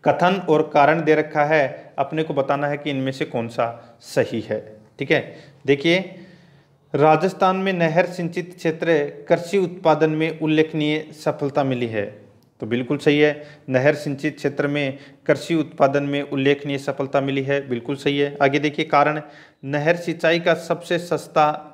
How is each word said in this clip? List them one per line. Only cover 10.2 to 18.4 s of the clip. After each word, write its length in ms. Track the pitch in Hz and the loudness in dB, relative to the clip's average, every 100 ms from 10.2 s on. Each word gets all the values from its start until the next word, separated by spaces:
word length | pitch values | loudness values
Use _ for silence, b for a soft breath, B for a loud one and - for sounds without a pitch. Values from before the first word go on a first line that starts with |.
| 160 160 | -2 -2
उल्लेखनीय 680 | 156 156 156 160 151 151 156 | 0 2 2 0 -2 -2 -6
सफलता 500 | - - 147 143 143 | -6 -6 -2 -2 0
मिली 240 | 135 123 120 | 0 0 -2
है, 420 | 110 101 - - _ _ _ | -4 -6 -10 -20 _ _ _
तो 80 | 107 | -4
बिल्कुल 300 | 120 123 143 | -4 -2 0
सही 220 | 156 147 | 2 4
है। 240 | 151 147 B B - | 4 2 B B -2
नहर 260 | 131 139 147 | 2 4 2
सिंचित 400 | 156 135 151 143 | -4 -4 -6 -4
क्षेत्र 320 | 143 123 143 | -4 -2 -2
में 300 | 143 139 135 B B - | 0 -4 -6 B B -2
कृषि 300 | 139 - 165 | -2 0 -2
उत्पादन 480 | 143 - 139 143 | -2 2 2 2
में 180 | 143 143 | 0 -2
उल्लेखनीय 560 | 143 143 135 143 151 139 | -2 0 2 2 -2 -4
सफलता 440 | 139 139 143 147 | -4 -4 -2 0
मिली 220 | 139 139 | 0 -2
है, 260 | 135 139 139 | -2 -2 -2
बिल्कुल 260 | 120 120 139 | -6 -4 -4
सही 240 | 143 143 | -2 0
है। 180 | 143 143 | -2 2